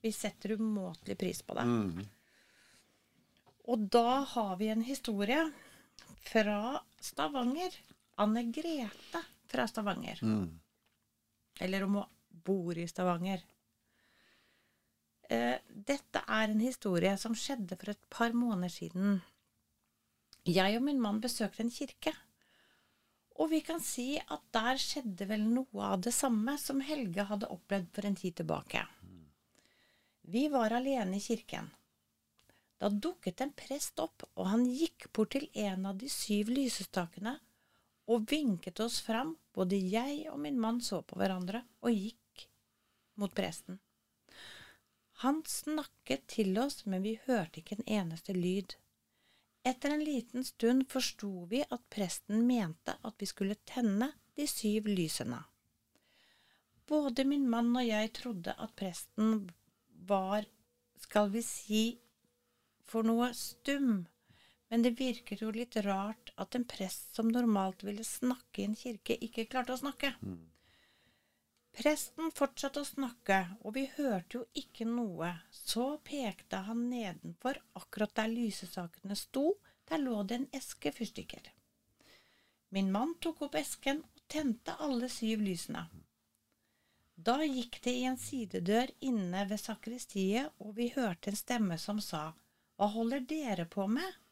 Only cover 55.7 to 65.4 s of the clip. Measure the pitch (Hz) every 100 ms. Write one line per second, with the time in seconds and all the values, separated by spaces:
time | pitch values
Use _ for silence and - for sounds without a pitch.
55.7 | _ _ _ _ _ _ _ _ _ _
56.7 | _ - 302 285 240 269 285 269 233 233
57.7 | 247 240 214 220 - 254 196 170 - 220
58.7 | - 190 170 - - 220 220 190 - _
59.7 | _ _ - 180 202 190 208 208 _ _
60.7 | _ _ _ - 208 208 214 226 - -
61.7 | 214 226 240 _ _ _ _ _ _ _
62.7 | _ - 226 226 226 247 240 - - -
63.7 | 285 269 202 170 _ _ - - _ _
64.7 | 233 240 233 262 240 - 202